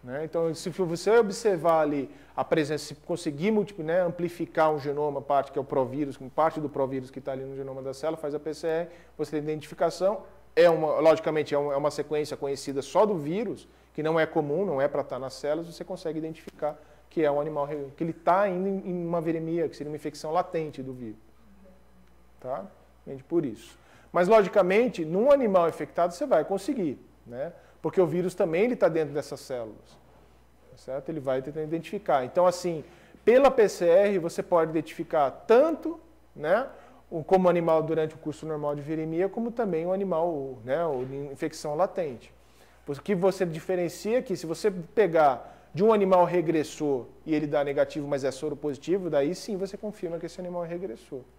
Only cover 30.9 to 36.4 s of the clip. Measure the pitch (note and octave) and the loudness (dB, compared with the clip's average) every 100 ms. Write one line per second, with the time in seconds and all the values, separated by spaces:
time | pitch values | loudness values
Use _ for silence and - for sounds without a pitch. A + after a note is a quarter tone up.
30.9 | C3 D3 D#3+ C3+ C3 C#3 D3+ D#3 E3 - | -10 -8 -6 -2 -2 -4 -8 -6 -6 -6
31.9 | G#3 - D3 B2+ F3 F3+ F3 F3+ D#3+ - | -8 0 0 2 4 4 2 -4 -6 -10
32.9 | - - - - B3 C#4 C4 G#3 - F3 | -20 -20 -2 6 8 8 6 4 4 6
33.9 | E3+ G3+ G3 E3 E3+ F#3 F3 D#3+ D#3+ D#3 | 6 6 2 -2 -6 2 2 4 0 -4
34.9 | - D#3+ D#3+ C#3 - - A3+ D#4 D#4+ D#4+ | -8 -2 2 2 0 4 6 6 2 -6
35.9 | E4+ - _ _ - | -10 -16 _ _ -8